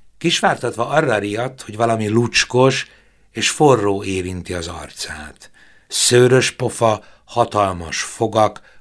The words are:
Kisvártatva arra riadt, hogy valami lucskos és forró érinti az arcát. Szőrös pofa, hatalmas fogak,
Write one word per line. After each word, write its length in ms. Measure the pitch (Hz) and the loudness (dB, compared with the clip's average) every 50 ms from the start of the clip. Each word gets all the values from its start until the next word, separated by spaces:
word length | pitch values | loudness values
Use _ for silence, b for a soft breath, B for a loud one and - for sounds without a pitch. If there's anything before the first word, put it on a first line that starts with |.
| b b b _ | b b b _
Kisvártatva 720 | - 170 170 - - 190 143 - - 120 107 107 117 - | -2 -2 0 2 2 0 0 0 -4 -6 -4 -4 -4 0
arra 300 | 139 156 160 131 110 104 | 0 0 2 2 0 0
riadt, 440 | 98 104 101 110 120 131 131 - | -2 -4 -4 -4 -6 -6 -8 -12
hogy 140 | - - 104 | -16 -14 -4
valami 320 | 107 117 117 113 110 107 104 | 0 0 0 2 0 0 2
lucskos 800 | 107 117 120 113 - - - - - 123 127 135 135 131 - b b b b b b b b b | 2 2 2 2 0 0 0 2 4 4 4 4 4 0 -6 b b b b b b b b b
és 180 | b 113 104 - | b -4 -4 -4
forró 540 | - - 156 147 131 110 101 101 98 98 101 | 2 4 4 6 6 4 2 0 -2 -2 -4
érinti 500 | 92 95 92 90 92 92 90 85 - 90 | -4 -4 -4 -4 -6 -8 -10 -8 -8 -8
az 140 | 87 82 85 | -8 -8 -8
arcát. 840 | 87 - 76 73 - - - - - 80 76 73 - _ - - b b b b b b b b | -12 -12 -14 -16 -12 -12 -12 -10 -10 -12 -14 -16 -18 _ -20 -20 b b b b b b b b
Szőrös 640 | - - - - 123 123 123 123 131 131 120 - | -4 0 2 4 6 6 6 6 6 4 2 0
pofa, 520 | - - 127 113 - - 117 113 107 101 b b b b b | -2 -4 -6 -6 -2 0 0 0 0 0 b b b b b
hatalmas 760 | _ - 117 117 - - 104 101 95 92 87 82 80 76 - | _ -2 -2 -2 0 0 0 0 0 -2 -6 -8 -8 -8 -8
fogak, 600 | - - - - 117 110 101 110 107 101 - - b b b b | -8 -8 -4 -4 -4 0 2 2 2 2 0 -6 b b b b